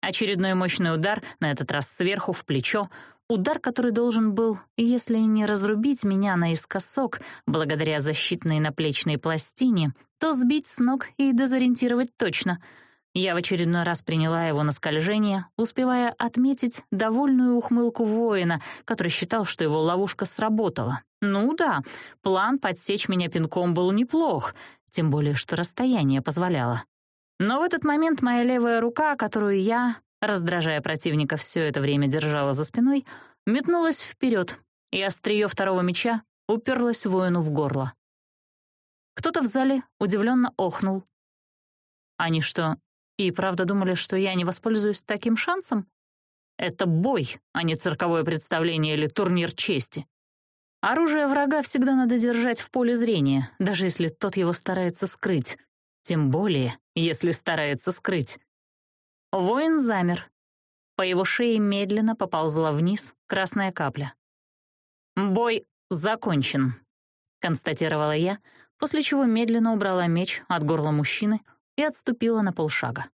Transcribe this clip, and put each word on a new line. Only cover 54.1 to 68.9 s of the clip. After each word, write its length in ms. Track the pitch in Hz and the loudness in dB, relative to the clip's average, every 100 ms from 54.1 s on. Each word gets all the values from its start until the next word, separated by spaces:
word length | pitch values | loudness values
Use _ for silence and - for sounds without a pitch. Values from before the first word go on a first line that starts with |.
| - 202 190 | -2 -4 0
его 160 | 175 | 0
старается 540 | 175 - 185 180 175 190 | -2 -2 -2 -2 -2 -6
скрыть. 500 | - 175 175 127 - _ _ _ _ | -4 -2 0 -2 -8 _ _ _ _
Тем 260 | - 165 147 | -4 0 2
более, 480 | 139 208 151 123 - _ - | 2 0 0 -2 -6 _ -4
если 360 | 165 151 175 | -2 0 0
старается 600 | 165 - 160 147 139 - | 0 -2 -2 -2 -2 -4
скрыть. 460 | 180 - 185 131 - _ _ _ _ _ _ _ _ _ | -4 -2 -2 -4 -8 _ _ _ _ _ _ _ _ _
Воин 480 | 190 180 240 320 320 | -2 0 2 2 2
замер. 500 | 247 208 180 175 - _ _ _ _ _ _ - | 2 0 0 -2 -6 _ _ _ _ _ _ -4
По 60 | |
его 220 | 185 180 | -2 0
шее 340 | 185 - 240 220 | 0 0 2 2
медленно 580 | 208 202 196 208 220 220 | 2 0 0 0 0 0
поползла 560 | 185 165 160 151 160 | -2 0 0 2 0
вниз 440 | 147 170 202 - - _ | 2 0 0 -6 -12 _
красная 460 | 190 185 - 196 | -2 -2 -2 -2
капля. 420 | 185 143 139 143 - _ _ _ _ _ _ _ _ _ - | -2 -4 -4 -10 -12 _ _ _ _ _ _ _ _ _ -4
«Бой 500 | 202 190 233 226 - _ _ | 0 2 2 0 -4 _ _
закончен», 840 | 175 175 220 226 156 135 139 131 120 _ _ _ _ _ _ | -4 -2 -2 0 0 0 0 -2 -2 _ _ _ _ _ _
констатировала 720 | 180 160 - 151 160 151 151 | -4 -4 -4 -2 0 0 0
я, 280 | 151 170 202 _ _ - _ | 0 0 -2 _ _ -20 _
после 240 | 302 | -4